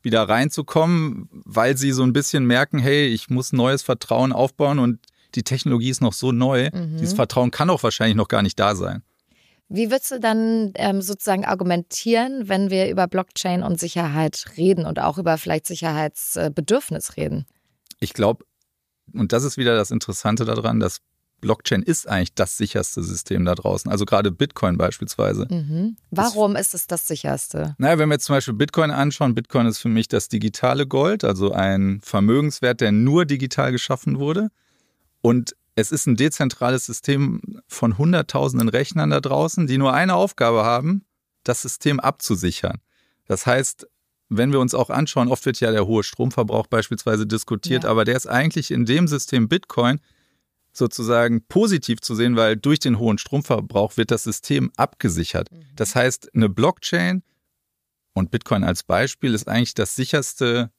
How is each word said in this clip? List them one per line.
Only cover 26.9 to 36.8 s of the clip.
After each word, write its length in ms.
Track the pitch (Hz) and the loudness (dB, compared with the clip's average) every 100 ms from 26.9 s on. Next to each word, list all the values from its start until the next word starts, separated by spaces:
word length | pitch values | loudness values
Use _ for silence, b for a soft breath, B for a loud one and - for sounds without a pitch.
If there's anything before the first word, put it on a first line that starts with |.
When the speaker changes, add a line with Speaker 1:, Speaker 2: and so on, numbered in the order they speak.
| 175 - | -6 -4
Speaker 2:
sicherste? 680 | 151 147 135 - 151 151 143 | -6 -4 -4 -6 -6 -6 0
Speaker 1:
Naja, 220 | 135 165 | 2 4
wenn 100 | 151 | 2
wir 60 | |
jetzt 100 | 147 | 0
zum 120 | - 139 | 0 0
Beispiel 180 | 127 | 0
Bitcoin 360 | 107 143 - 156 | -2 0 0 0
anschauen, 440 | 139 143 - 139 | 0 -2 2 0
Bitcoin 320 | 110 - 135 117 | 0 0 2 2
ist 120 | 107 | 0
für 120 | 120 | 0
mich 180 | 113 113 | 0 2
das 200 | 110 - | -2 -2
digitale 580 | 110 107 - 127 131 135 | -2 -2 0 0 0 0
Gold, 360 | 131 156 214 | 2 2 2
also 300 | 110 92 98 | 0 2 0
ein 480 | 92 98 98 98 98 | 2 0 2 2 -2
Vermögenswert, 800 | - 104 101 127 147 - 123 117 | -2 2 4 4 2 0 0 2
der 120 | 113 | 2
nur 340 | 107 123 160 160 | 4 4 4 2
digital 460 | 139 131 - 135 | 0 -2 0 0
geschaffen 460 | 123 - 131 - 135 | 0 -2 -2 -2 -2
wurde. 300 | 143 170 214 _ _ _ _ _ _ _ | -2 0 -2 _ _ _ _ _ _ _
Und 340 | 117 123 120 - _ | 2 2 0 -14 _
es 180 | - 107 | -4 -2
ist 140 | 151 - | -2 0
ein 100 | 117 | 2
dezentrales 680 | 147 - 131 - 123 131 | 2 0 -4 0 -2 -2